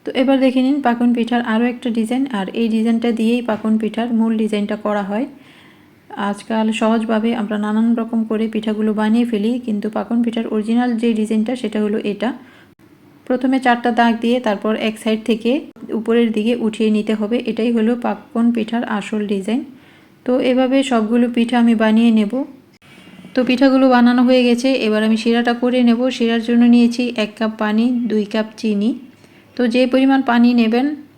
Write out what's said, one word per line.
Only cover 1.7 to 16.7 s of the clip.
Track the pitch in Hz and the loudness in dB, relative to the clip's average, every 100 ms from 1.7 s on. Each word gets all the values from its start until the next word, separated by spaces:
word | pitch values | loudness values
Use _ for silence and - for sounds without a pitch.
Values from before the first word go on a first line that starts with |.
| 240 247 | -2 -4
ডিজাইন। | 226 214 247 277 | -4 -2 -2 -2
আর | 208 190 | -4 -6
এই | - 233 | -2 -2
ডিজাইনটা | 220 226 233 240 | 0 0 0 0
দিয়েই | 233 226 240 | 0 0 0
পাকন | 240 214 220 220 | -2 -4 0 0
পিঠার | 220 214 240 | -2 -4 -2
মূল | 226 226 226 | 0 0 0
ডিজাইনটা | 214 208 208 214 | -2 -2 -4 -4
করা | 214 208 | -2 -4
হয়। | 196 208 285 - - - - _ _ _ _ - | -2 -4 -6 -10 -20 -20 -20 _ _ _ _ -6
আজকাল | 202 208 - 220 220 | -6 -6 -6 -2 -2
সহজভাবে | 220 220 226 220 220 226 | 0 0 0 0 -2 -2
আমরা | 233 208 214 | -2 -4 -4
নানান | 208 214 226 | -2 0 0
রকম | 233 226 233 | 0 -2 -4
করে | 220 220 220 | -2 -2 -2
পিঠাগুলো | 220 220 214 214 | -4 -4 -2 -2
বানিয়ে | 214 214 226 240 | 0 0 0 0
ফেলি, | 220 214 247 | -2 -2 -2
কিন্তু | 247 208 214 | -4 -4 -4
পাকন | 220 202 233 | -6 -4 -2
পিঠার | 233 233 226 | -2 -2 -4
অরিজিনাল | 214 214 233 247 233 | -4 0 0 0 0
যে | 233 | 0
ডিজাইনটা, | 220 214 220 220 254 | 0 0 0 -2 -4
সেটা | 214 214 | -4 -2
হলো | 214 208 | -2 -2
এটা। | 208 202 220 262 - - - _ _ _ _ _ | -4 -4 -6 -6 -16 -20 -20 _ _ _ _ _
প্রথমে | - 254 262 269 | -4 -2 0 0
চারটা | 262 240 240 | 2 0 0
দাগ | 240 233 220 | 2 2 2
দিয়ে | 233 247 | 0 0
তারপর | 240 202 214 220 | -2 -2 -2 -2
এক | 220 220 | -4 -4
সাইড | 226 220 | -4 -4
থেকে | 220 220 226 285 - - - | -2 -2 0 -2 -4 -18 -8
উপরের | 226 220 233 233 | -8 0 2 2
দিকে | 214 214 240 | 0 -2 0
উঠিয়ে | 220 | -2